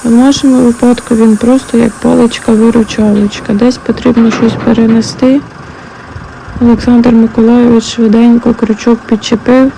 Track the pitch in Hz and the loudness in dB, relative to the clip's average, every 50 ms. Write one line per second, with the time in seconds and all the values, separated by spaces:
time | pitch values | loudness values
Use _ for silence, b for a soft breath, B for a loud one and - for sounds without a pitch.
0 | - 240 233 233 254 269 277 - - 277 262 254 254 240 233 233 - 240 247 - | 0 2 2 4 4 2 2 2 0 0 2 2 2 0 0 0 0 0 0 0
1 | - - 240 220 226 226 220 208 - 233 254 269 262 - - 233 233 226 208 - | -2 -4 0 2 2 2 2 2 2 0 0 0 -2 -2 -2 0 0 -2 -4 -4
2 | - 240 254 254 247 233 - - - - 226 214 220 233 226 233 220 - - - | -4 -2 0 2 0 0 -2 -4 -2 -2 0 2 2 2 2 0 -2 -2 -2 -2
3 | 214 214 208 208 208 208 - - - - 220 202 233 247 254 - - - 226 - | 0 0 0 0 -2 -2 -4 -8 -8 -6 -2 0 0 0 0 -2 -6 -6 -6 -2
4 | - 247 240 240 226 226 208 - - 226 214 - - 233 233 233 226 220 226 226 | -2 0 2 2 2 0 0 0 -2 0 0 0 0 0 0 2 2 2 2 0
5 | 220 - - - 262 254 262 285 - - - - B B B B B B B B | 0 -4 -6 -2 0 0 0 0 -2 -6 -20 -20 B B B B B B B B
6 | B B B - - - - - - - - - 247 240 233 202 - 240 247 240 | B B B -18 -18 -18 -20 -20 -20 -16 -8 -2 0 0 0 0 0 0 2 2
7 | 233 247 233 226 226 226 - - 226 226 240 240 240 240 240 226 226 - - - | 2 2 2 2 2 0 0 0 2 2 2 2 2 2 2 0 0 -2 -4 -2
8 | 233 220 202 226 233 240 233 233 - 240 233 - - 202 220 208 - 240 233 220 | 0 2 2 4 4 4 2 2 0 -2 -2 -2 -2 -4 -4 -2 0 0 0 0
9 | - - 233 208 - - 233 214 - - 247 262 262 269 - | 0 -4 -4 -4 -2 -4 -4 -4 0 0 2 2 2 0 -2